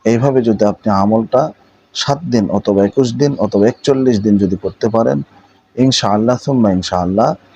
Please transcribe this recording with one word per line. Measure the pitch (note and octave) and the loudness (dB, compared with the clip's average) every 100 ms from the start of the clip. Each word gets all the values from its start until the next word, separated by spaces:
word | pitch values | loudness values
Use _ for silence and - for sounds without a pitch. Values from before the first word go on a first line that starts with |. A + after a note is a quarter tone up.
| A2 | -2
এইভাবে | A#2 C#3 C3 | 0 2 2
যদি | A#2 G#2+ G#2 | 2 2 0
আপনি | F#2 A2 | 0 -2
আমলটা | G2 G2 A2+ A2+ B2+ D#3 - _ _ _ | 0 2 0 0 0 -2 -6 _ _ _
সাত | - - C#3+ | -10 -4 -4
দিন | E3+ A#2+ F#2+ | -2 -2 0
অথবা | G2+ - G2 G2+ | -2 0 0 0
একুশ | - B2 | 0 -2
দিন | B2 C#3+ C#3 | 0 -2 0
অথবা | G2+ D3+ D3+ | -2 2 0
একচল্লিশ | - - C3+ C3 A2 | 0 -2 0 2 0
দিন | G#2+ G2+ | 2 2
যদি | F#2+ F#2+ | 0 -2
করতে | F#2+ - A2+ | -6 -4 -2
পারেন, | A2+ A#2 C#2+ - - _ _ _ - | 0 0 -2 -6 -18 _ _ _ -2
ইনশাআল্লাহ, | C3 B2 G#2+ G#2 A2+ B2 | 0 0 0 0 0 -2
সুম্মা | - C3 A2 | -2 0 2
ইনশাআল্লাহ, | F#2 F2+ F#2 F2+ G2 C3 - _ | 0 -2 -4 -2 0 0 -2 _